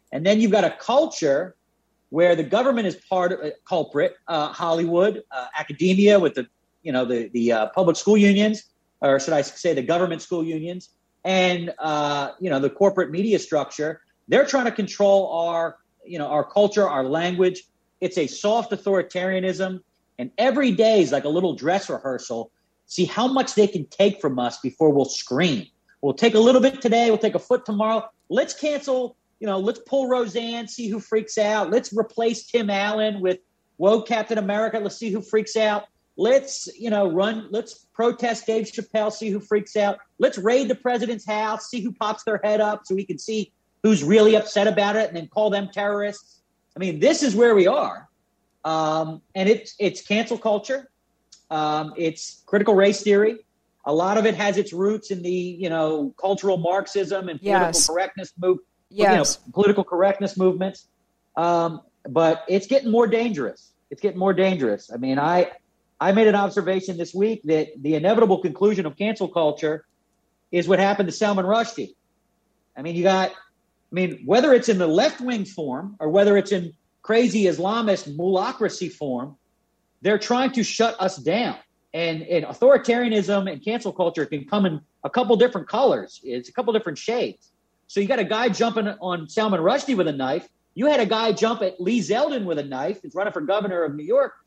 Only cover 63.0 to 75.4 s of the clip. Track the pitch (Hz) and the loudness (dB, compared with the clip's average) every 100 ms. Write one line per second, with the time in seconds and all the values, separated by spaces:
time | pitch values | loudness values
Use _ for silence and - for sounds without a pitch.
63 | 226 226 240 165 107 - _ _ - - | 4 2 0 -4 -6 -8 _ _ -20 -6
64 | 202 180 190 180 190 175 120 101 - 120 | -4 0 0 2 2 2 -2 -2 -6 -8
65 | 131 135 151 175 175 - _ _ _ - | -4 0 2 2 0 -2 _ _ _ -2
66 | 165 196 214 202 196 196 175 190 190 170 | 2 4 6 4 2 -2 -2 -2 -4 -6
67 | 170 185 214 214 147 156 147 - 143 156 | -6 -2 -2 -2 0 0 -2 -6 -2 0
68 | 175 220 220 185 185 - 208 196 156 - | 2 4 4 4 0 0 0 2 -4 -4
69 | 208 220 180 175 151 - 156 156 _ _ | -4 -4 -4 0 -2 -2 -4 -4 _ _
70 | _ _ _ _ _ 175 165 185 196 202 | _ _ _ _ _ -2 2 4 4 2
71 | 180 - 208 196 185 220 226 - 101 - | -2 -2 0 0 0 0 -2 -6 -10 -12
72 | _ _ _ _ _ _ _ 127 156 170 | _ _ _ _ _ _ _ -12 -8 0
73 | 185 190 185 - - _ _ _ _ 170 | 2 2 0 -4 -20 _ _ _ _ -4
74 | 180 - 123 226 294 247 247 190 170 165 | -4 -4 2 4 6 6 6 2 2 2
75 | 294 - 247 233 | 2 0 -6 -4